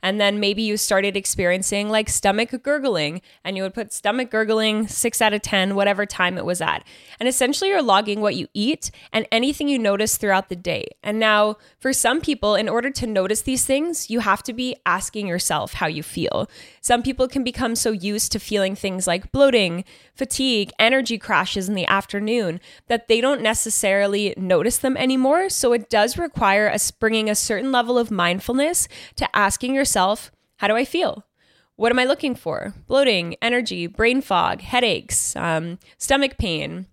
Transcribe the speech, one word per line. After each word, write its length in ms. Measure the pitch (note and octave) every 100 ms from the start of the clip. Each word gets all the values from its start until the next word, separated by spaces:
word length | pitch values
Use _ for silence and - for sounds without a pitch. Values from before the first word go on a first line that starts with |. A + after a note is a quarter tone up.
And 160 | F#3+ G#3
then 220 | G3+ G#3
maybe 200 | G#3 G3+
you 140 | A3 G#3
started 400 | - G3 G3+ G3
experiencing, 720 | G3 - F3+ F3+ F#3+ G3+ G#3
like, 200 | A3 G#3+
stomach 420 | - G3+ G3+ A#3 B3+
gurgling 600 | C#4 D4 C4+ F#3 D3+ E3+ _ _ -
and 100 | F#3+
you 80 |
would 100 | F#3+
put 200 | F#3 G#3+
stomach 360 | - G#3 A#3 B3
gurgling 600 | A3 A3 A3 A3 G#3+ G#3+
six 320 | - A#3+ -
out 120 | G#3+
of 80 | G#3
ten, 340 | - G3 F#3+ G3
whatever 300 | G3+ G3 G#3
time 320 | - F3+ F#3
it 80 | -
was 140 | F3+
at. 240 | E3 - - - - -
And 80 | A#3+
essentially 400 | B3 B3 C#4+ F#4+
you're 120 | G4
logging 380 | B3+ G3 G#3+ G#3
what 160 | G#3 F#3
you 120 | -
eat 380 | - G#3+ D#4 - - -
and 120 | A3 G#3+
anything 380 | A3+ B3+ D4 C#4+
you 100 | C#4
notice 380 | A3 G3 G#3+ -
throughout 320 | G#3 F#3+ G3
the 80 | F3
day. 300 | F3 C#3+ - -
And 180 | - G#3+
now 360 | A3 G#3+ G#3+ G#3+ _ _
for 140 | C4
some 260 | C4 A#3 C#4
people, 360 | D#4+ C4+ G#3 G3+
in 120 | G#3+
order 220 | A3+ B3
to 160 | C#4 A#3+
notice 360 | G#3 F#3+ G#3+
these 200 | - C4
things, 460 | - C4+ E4 E4 -
you 100 | A3+
have 240 | G#3+ G3
to 80 | -
be 240 | A#3 B3+ - -
asking 420 | F3+ - G#3+ G3+
yourself 480 | F3 - D#3 G#2+ -
how 120 | E3
you 160 | D3+
feel. 460 | D#3 - - - - - - _
Some 220 | - A#3+
people 240 | A#3+ C4 B3+
can 160 | C4+
become 320 | B3+ A#3+ A#3+ A3+
so 160 | A#3+
used 400 | G#3+ F#3 G#3 -
to 80 | A3
feeling 360 | - G#3 F#3+ F#3+
things 300 | G3 F#3 F#3
like 260 | F3+ -
bloating, 540 | C4+ C#4 B3 F#3+ E3+ F#3+ - _ -
fatigue, 560 | C4+ - C4+ A#3 G3+ -
energy 400 | A3 C4 A#3+ A3+
crashes 500 | - F#3+ F#3 - F#3
in 60 | G#3
the 100 | F3
afternoon 720 | G3 G3 G3+ G#3+ A#3+ G3 E3 - - _
that 200 | A#3 -
they 140 | A3+
don't 200 | B3 C#4
necessarily 920 | A3 A3 A3+ - G3+ G3 G3+ G3+ G3+ -
notice 440 | F#3 F3+ F#3+ -
them 180 | C4 C4
anymore. 520 | B3+ C4 C4 D#4+ F#4+
So 240 | - B3+
it 180 | A#3+ G#3+
does 260 | A3 A3 -
require 500 | E4+ - G#3+ G3 G#3+
us 220 | - -
bringing 400 | - A3+ A3 A3
a 60 | G#3
certain 360 | - G#3 C4
level 280 | B3+ A#3 B3
of 100 | A#3
mindfulness 800 | G#3 F3 F#3 - B3+ D4 F4 - - - -
to 180 | - -
asking 400 | G3+ - B3 C4+
yourself, 560 | C#4 G#3+ F3+ A3 - _ _ _
"How 100 | G3+
do 80 | A3
I 100 | C4+
feel? 420 | E4 - - - _ _ _ _ _
What 160 | A3+
am 80 | B3
I 60 | B3+
looking 280 | C4+ D4
for?" 400 | A#3+ - - - - -
Bloating, 480 | C4 C#4 G3+ E3+ -
energy, 420 | A3+ A#3+ A3+ F#3 E3+
brain 360 | - A3+ B3+
fog, 400 | C4+ F#3 E3+ -
headaches, 760 | - A#3+ A#3+ F3 - - - -
um, 420 | E3+ D#3+ E3+ F3 _ _
stomach 400 | - C4+ C#4 C4+
pain 480 | G#3 D#3+ D3 E3+ F#3+